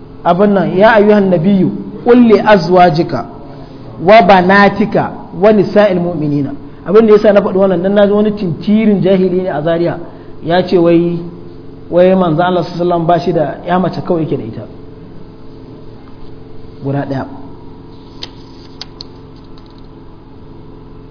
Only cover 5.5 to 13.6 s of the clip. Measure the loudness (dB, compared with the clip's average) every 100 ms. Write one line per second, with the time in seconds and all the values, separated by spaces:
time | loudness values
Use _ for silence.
5.5 | 4 2 2 2 0 -4 -4 -4 -4 -4
6.5 | -8 -16 -14 0 4 6 4 4 2 2
7.5 | 0 0 0 0 2 2 2 0 -2 -6
8.5 | -6 0 0 2 2 2 2 0 -2 -4
9.5 | -4 -2 -2 -2 -6 -12 -18 -18 -12 -4
10.5 | -2 0 2 2 2 0 -4 -8 -14 -18
11.5 | -18 -20 -18 -4 2 2 2 0 0 0
12.5 | -2 -4 -4 -2 -2 0 -2 0 -2 -4
13.5 | -6